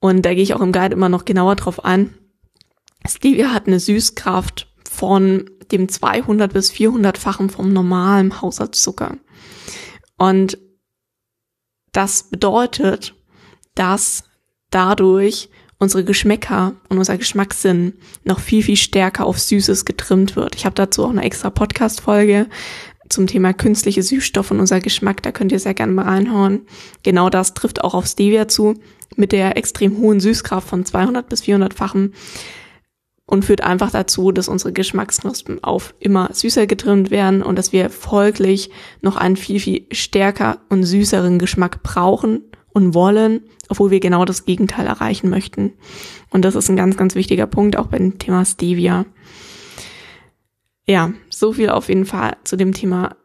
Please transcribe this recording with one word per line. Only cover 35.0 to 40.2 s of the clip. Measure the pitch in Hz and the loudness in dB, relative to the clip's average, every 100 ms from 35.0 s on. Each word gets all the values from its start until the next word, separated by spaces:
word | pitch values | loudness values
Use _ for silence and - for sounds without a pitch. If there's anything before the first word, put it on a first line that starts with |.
| 202 - 185 247 - - | -4 -6 -6 -10 -12 -10
auf | - 196 - - | -4 -4 -6 -6
immer | - 196 185 | 0 2 0
süßer | - 220 233 208 | -2 -2 0 2
getrimmt | 202 - 202 190 | 0 2 2 2
werden | 202 190 196 | 2 2 2
und | 196 190 | 0 -2
dass | 185 | 0
wir | 190 185 | 0 0
folglich | - - 208 202 214 190 196 190 - - - | -4 -2 2 2 2 2 0 -2 -16 -20 -4
noch | 190 196 | -2 0
einen | 180 190 | 0 0
viel, | - 202 | -2 -4
viel | 196 190 - | -2 -4 -6
stärker | - - 202 | -8 -2 2